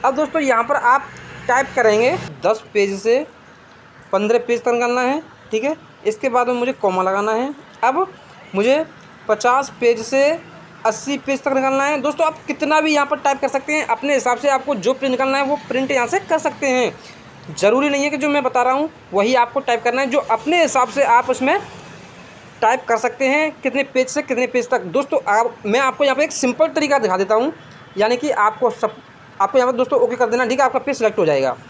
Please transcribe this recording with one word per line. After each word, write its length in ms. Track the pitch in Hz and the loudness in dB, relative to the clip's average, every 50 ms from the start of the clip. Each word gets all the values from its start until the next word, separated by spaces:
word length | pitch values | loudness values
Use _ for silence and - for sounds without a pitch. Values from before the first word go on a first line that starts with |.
| - | 0
अब 100 | 254 262 | 0 0
दोस्तों 240 | 277 302 294 - 320 | 0 -2 0 0 -2
यहाँ 200 | 294 262 240 226 233 | 2 2 2 2 2
पर 120 | 233 285 | 0 -2
आप 320 | - - 240 254 277 - - - - - - - - - - | 0 4 2 2 2 0 -6 -18 -18 -18 -18 -18 -8 -2 0
type 180 | 240 262 269 262 - | 2 2 0 0 0
करेंगे 360 | 269 233 220 208 214 233 254 349 - - - 147 - | 2 4 4 4 4 2 2 0 -2 -6 -12 -14 -4
दस 200 | - 180 220 214 - - - | 0 0 0 0 -4 -4 -2
पेज 240 | 208 202 196 196 190 | 0 0 0 -2 -4
से 180 | 196 226 233 269 302 - - - - - - - - - - - - - - - - - | 0 0 0 0 0 -4 -14 -20 -20 -20 -20 -20 -20 -20 -20 -20 -20 -20 -20 -20 -8 -4
पन्द्रह 260 | - 190 208 208 233 240 | -2 -2 2 2 0 0
पेज 240 | 240 240 240 233 | 2 0 -2 -2
तक 60 | 233 247 | 0 0
निकालना 320 | 240 240 247 240 247 247 | 0 0 0 0 0 0
है, 200 | 247 254 277 311 311 - - - - - | 0 0 -2 -4 -6 -10 -20 -20 -12 -6
ठीक 140 | 220 220 240 | -4 -2 -2
है। 120 | 285 320 - - - - - - | -2 -4 -6 -10 -20 -20 -6 -4
इसके 220 | 208 214 - - 262 | -4 -4 -2 -4 0
बाद 200 | 233 247 247 240 | 0 0 0 0
में 60 | 247 | -2
मुझे 180 | 240 240 254 254 | -2 -2 -4 -4
comma 280 | - - 196 185 185 | -2 -2 0 0 0
लगाना 300 | 185 190 190 202 208 214 | 0 0 0 0 0 0
है। 220 | 220 226 254 277 294 - - - - - - | -2 -2 -2 -4 -8 -12 -18 -20 -8 0 0
अब 220 | 247 269 330 381 381 - - - - - - - - - | 0 2 0 -2 -4 -6 -20 -20 -20 -20 -20 -20 -6 -2
मुझे 300 | 190 208 247 269 302 320 - - - - - - - - - | 0 2 2 2 2 0 -6 -12 -20 -20 -20 -20 -14 -4 -4
पचास 440 | 214 214 - 247 247 269 277 - - - | -2 0 2 2 2 2 0 -4 -8 0
पेज 220 | 247 233 233 220 | 0 0 2 0
से 200 | 220 - 269 269 277 294 330 339 - - - - - - - - - | -2 -2 2 2 2 2 2 -2 -8 -18 -20 -20 -20 -20 -20 -4 -4
अस्सी 300 | 226 214 220 - 269 285 269 | -4 -4 -4 -6 -6 -6 -6
पेज 240 | - 262 269 262 | -2 -4 -4 -2
तक 100 | - 285 | -2 -2
निकालना 320 | 269 269 262 269 269 269 277 | 0 0 0 0 0 0 0
है। 160 | 285 302 285 | 0 -2 0
दोस्तों, 260 | 240 294 294 285 330 | -2 -4 0 0 0
आप 120 | 320 311 - - | 0 0 -4 -8
कितना 340 | - 285 - 302 285 311 311 | -8 -4 -4 0 2 2 2
भी 140 | 302 311 302 | 2 2 2
यहाँ 120 | 294 285 | 0 0
पर 120 | 285 302 294 | 0 -2 -2
type 220 | - 277 277 269 | 0 -2 -2 0
कर 80 | 285 262 | -2 -2
सकते 240 | 262 269 269 - | -2 -4 -2 -2
हैं, 120 | 302 311 285 | -2 -2 0
अपने 280 | - 233 226 254 285 285 | -2 -4 -4 0 0 0
हिसाब 240 | 262 - 247 247 240 | 0 2 0 -2 0
से 100 | - 285 | 0 0
आपको 240 | 269 262 262 277 285 | 0 0 0 -2 -4
जो 160 | 202 175 233 262 | -2 0 -2 -2
print 160 | 262 269 269 | 0 0 -2
निकालना 280 | 254 247 269 269 269 277 | 0 0 0 0 0 0
है 60 | 277 | 0
वो 120 | 269 294 285 - - | -2 -2 -4 -4 -4
print 220 | 247 254 269 262 | -4 -4 -2 0
यहाँ 160 | 285 254 240 | 0 0 0
से 120 | - - 392 | 0 -2 -4
कर 180 | - - 330 311 | -2 0 -2 0
सकते 260 | - 302 269 - 285 269 | 0 -4 -4 -2 -2 0
हैं। 840 | 254 254 240 190 - - - - - - - - - - - - 151 | 2 2 0 -2 -4 -8 -20 -20 -20 -20 -20 -20 -20 -20 -16 -14 -4
ज़रूरी 340 | 147 180 202 233 262 277 294 | 2 2 4 4 4 2 2
नहीं 160 | 285 277 277 | 0 0 0
है 60 | 294 | -2
कि 60 | 294 | -2
जो 120 | 277 302 294 | -2 -2 0
मैं 140 | 285 294 | 0 0
बता 200 | 254 254 - 254 | 0 0 0 0
रहा 100 | 294 254 | 2 2
हूँ 180 | 254 277 302 320 - - - - | 0 0 -2 -4 -6 -16 -16 -4
वही 220 | 180 196 196 233 254 | -2 0 0 2 2
आपको 240 | 247 240 - - 277 | 2 2 0 -2 -4
type 220 | 269 - 240 233 - | -2 -2 -2 0 0
करना 180 | 240 240 262 | -2 0 0
है, 40 | 277 | -2
जो 120 | 254 247 285 | 0 0 0
अपने 400 | - - 233 220 - 285 339 349 | 0 0 -2 -2 0 0 2 2
हिसाब 260 | 330 269 - 269 247 247 | 2 2 2 0 0 0
से 120 | - 277 277 | 0 0 2
आप 260 | - - 240 - 254 | 4 4 2 4 0
उसमें 280 | 247 - 262 269 339 415 415 - - - - - - - - - - - - - - - - - - - | -2 0 0 0 0 0 -2 -8 -18 -20 -20 -20 -20 -20 -20 -20 -20 -20 -20 -20 -20 -20 -20 -20 -6 0
type 240 | - 220 247 254 254 | 2 2 2 0 0
कर 120 | - 233 220 | -2 -2 0
सकते 280 | 233 240 233 - 269 | 0 -4 -2 0 0
हैं 240 | 262 277 302 311 302 302 - | 2 2 2 0 -2 -4 -4
कितने 200 | - 262 233 277 269 | -6 -4 -2 -2 -4
पेज 240 | 277 - 262 254 262 | 0 0 0 0 0
से 140 | - 294 | -2 -6
कितने 240 | 285 - 262 226 254 247 | -4 -2 -2 -2 -2 0
पेज 200 | 240 247 240 240 | 0 -2 0 0
तक। 120 | 254 226 185 180 | -2 -2 -2 -2
दोस्तों, 280 | 160 269 277 277 320 277 - - | -2 -2 -2 0 -2 -2 0 2
आप, 260 | 202 220 233 494 - - - | 2 2 2 0 -4 -6 -4
मैं 140 | 208 214 254 | 0 0 2
आपको 240 | 277 262 262 - 294 | 2 0 0 0 0
यहाँ 120 | 277 262 | 0 2
पे 80 | 262 302 | 0 -2
एक 80 | 311 | -2
simple 360 | - - - 247 - - 311 320 | -2 -2 -2 -2 2 2 0 0
तरीका 280 | 269 320 302 269 285 269 | 2 -2 0 2 2 2
दिखा 180 | 226 190 185 | 2 0 0
देता 180 | 185 196 190 214 | -2 0 0 2
हूँ, 180 | 220 247 302 320 - - - - - - - - 190 | 2 2 0 -4 -8 -20 -20 -20 -20 -20 -14 -2 -2
यानी 180 | 208 226 247 | 0 0 0
कि 140 | 247 294 302 | 0 -2 -4
आपको 400 | - - 202 214 214 - 254 233 | 0 2 0 0 0 0 -2 -2
सब, 220 | - - - 220 - - - - - - - - - - | 0 -2 -6 -6 -6 -10 -20 -20 -20 -20 -20 -20 -2 -2
आपको 180 | 190 196 - 262 | -2 2 4 2
यहाँ 120 | 247 247 | 2 2
पर 60 | 254 | 2
दोस्तों 240 | 233 254 247 285 240 | 0 0 0 2 2
ओके 160 | 240 226 247 | 2 2 2
कर 120 | - 254 220 | 0 0 2
देना, 160 | 226 240 254 | 2 0 0
ठीक 160 | 220 254 262 | 0 2 2
है, 40 | 277 | 2
आपका 140 | 254 262 254 | 2 2 -2
page 160 | 254 285 269 | -2 -2 -2
select 220 | - 226 214 214 - | 0 0 0 2 2
हो 80 | 175 | 2
जाएगा। 300 | 156 147 135 135 131 117 - - | 2 2 2 2 0 -2 -4 -10